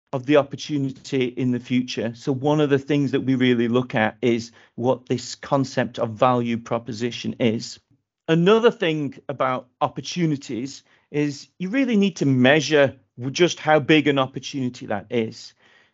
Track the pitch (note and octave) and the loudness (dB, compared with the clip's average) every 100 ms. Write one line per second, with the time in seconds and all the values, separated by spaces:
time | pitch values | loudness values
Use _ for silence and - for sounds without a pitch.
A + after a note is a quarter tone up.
0 | _ C3+ B2 D3 C3+ C3+ - D3 C3+ - | _ -6 4 4 4 -6 -6 -4 -4 -8
1 | - C3+ B2 C3 B2+ A#2+ B2 B2+ B2+ - | -6 -2 -2 -2 -2 -2 -2 -2 -2 -6
2 | A2 A#2 - B2+ D3 D3+ D3 C#3 C#3 D3 | -6 -6 -6 -2 0 2 2 0 0 0
3 | C3+ C3+ B2 C3 B2+ A#2+ A#2 B2 B2 B2+ | 0 -2 0 2 2 2 2 0 0 0
4 | G#2+ - B2 A#2 A2+ - _ - B2 B2 | 0 0 0 0 -4 -18 _ -4 -2 -2
5 | - B2 - - - C#3 C3+ - A#2+ A2+ | -4 -6 -6 -14 -2 -2 0 -2 -4 -4
6 | A#2 G#2+ B2+ B2 A#2 A#2 A#2 A#2 A#2 A2 | -6 2 2 2 0 -4 -4 -6 -6 -6
7 | A#2+ A#2 A2+ - A#2+ A#2 - - _ _ | -6 -6 -8 -2 0 0 -8 -16 _ _
8 | _ _ - E3 F3+ A3 A3+ - E3+ D#3 | _ _ 0 2 4 6 4 2 -2 -2
9 | C#3 - - A#2 C3 B2+ - _ C#3 - | -6 -8 -12 -4 -2 -2 -8 _ -4 -4
10 | C3+ F3+ E3 C#3 - A2+ C3+ - _ _ | -8 -2 -2 -2 -6 -8 -8 -14 _ _
11 | _ D3 D3 C#3 - _ F3+ C4 B3 G#3 | _ -2 -2 -4 -16 _ -4 -2 2 2
12 | G3+ - C#3+ B2+ B2+ D#3 C3+ D3+ C3+ - | 2 2 2 4 6 6 4 4 4 0
13 | _ - C3 C#3+ F3 - D#3 D#3 C3 D#3 | _ -12 -8 2 2 2 2 2 4 4
14 | C#3+ C#3 C3 - - C#3 B2 B2 B2+ G#2 | 4 2 -2 -6 -10 -6 -6 -8 -8 -8
15 | G2 A#2+ A2+ A2+ - _ _ _ _ | -4 -4 -4 -8 -20 _ _ _ _